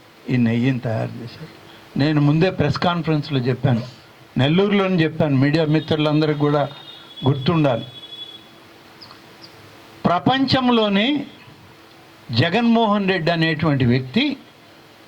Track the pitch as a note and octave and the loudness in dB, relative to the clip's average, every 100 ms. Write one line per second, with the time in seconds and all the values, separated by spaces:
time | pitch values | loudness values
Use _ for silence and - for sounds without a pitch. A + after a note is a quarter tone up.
0 | - - - B2 A#2 A#2 B2+ B2+ A#2+ A2+ | -20 -18 -4 0 2 2 0 -2 -4 -6
1 | A#2+ A#2 A#2+ - - - - - - - | -6 -10 -14 -16 -20 -20 -20 -20 -10 -2
2 | D3 D3+ C#3+ D#3+ F#3 - D3 - F3+ F3 | 0 2 2 2 0 0 -2 0 -2 -2
3 | D#3+ D3+ - C#3 B2 B2 C#3+ A2+ - - | -2 -2 -2 -2 -2 -2 0 0 -4 -16
4 | - - - A2+ C3+ F3 G3+ G3+ F#3+ F3+ | -20 -20 -8 -2 2 2 2 2 2 2
5 | D#3+ D#3+ D#3 C3+ C#3+ D#3+ D#3 D#3 D3+ D#3 | 0 0 0 2 2 2 2 0 0 0
6 | D3+ D3+ D#3 D3 D3 D3 C3+ - - - | 2 2 0 0 0 0 -2 -8 -20 -20
7 | - - B2+ - - E3+ C#3+ A#2 - - | -20 -4 -2 0 0 2 2 0 -6 -18
8 | - - - - - - - - - - | -20 -18 -18 -20 -20 -20 -20 -20 -20 -20
9 | - - - - - - - - - - | -20 -20 -20 -20 -20 -20 -20 -20 -20 -6
10 | - F3 B3 C4 C4+ C4+ B3 A#3+ G#3 G3 | -2 0 0 0 0 2 2 2 2 0
11 | A#3+ D4 - - - - - - - - | 0 -2 -6 -16 -20 -20 -20 -20 -20 -20
12 | - - - A2+ E3+ G3+ A#3 A3+ A3 G#3 | -20 -20 -6 -2 0 2 2 2 2 0
13 | F#3+ F#3+ E3 E3+ D#3+ D#3 E3 C3+ B2 B2+ | 0 0 0 0 0 0 0 2 2 0
14 | C3 A3 C#4+ - - - - - - - | -2 -2 -2 -4 -14 -20 -20 -20 -20 -20